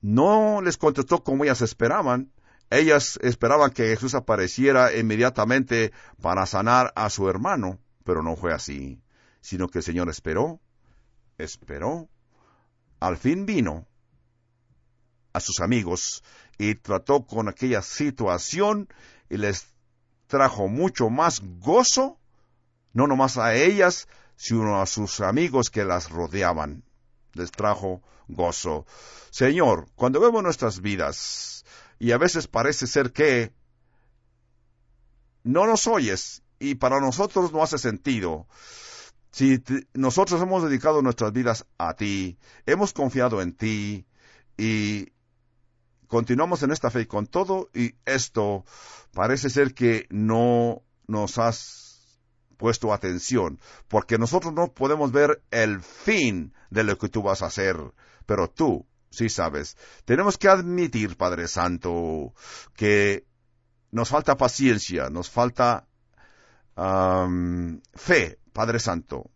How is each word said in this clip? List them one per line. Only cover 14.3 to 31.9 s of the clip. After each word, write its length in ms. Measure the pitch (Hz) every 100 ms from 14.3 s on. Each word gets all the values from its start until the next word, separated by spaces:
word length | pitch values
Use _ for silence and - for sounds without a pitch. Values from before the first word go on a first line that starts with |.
| _ _ _ _ _ _ _ _ _ _
a 60 | 80
sus 220 | - 85
amigos 640 | 87 120 90 90 - - _ - - -
y 160 | 104
trató 500 | 107 - 95 - 139
con 240 | 120 110 107
aquella 340 | 92 131 113
situación 1040 | - - 147 - 107 87 - 160 208 208 202 - - _ _
y 80 | 107
les 320 | 104 101 - _ _ _ _ _ _
trajo 400 | 139 135 - 95
mucho 420 | 117 185 - 117
más 340 | 123 165 131 95 87
gozo, 580 | 101 202 247 - 269 - _ _ _ _ _ _ _
no 140 | 113 143
nomás 300 | 135 135 127
a 180 | 113
ellas, 540 | 113 165 202 180 175 - - _
sino 460 | _ - 113 110 101
a 60 | 95
sus 340 | - 104 -
amigos 500 | 98 120 170 131 120
que 140 | 113
las 260 | 98 90 80
rodeaban. 720 | 80 85 92 90 82 76 71 - _ _ _ _
Les 200 | - 87
trajo 500 | - 104 104 98 90 _ - -
gozo. 600 | - 87 85 85 76 - - - - -
Señor, 560 | - 131 160 147 90 78
cuando 240 | _ 123 135
vemos 240 | 233 226
nuestras 380 | 185 156 120 92
vidas, 760 | 98 95 73 69 - - - - _ - -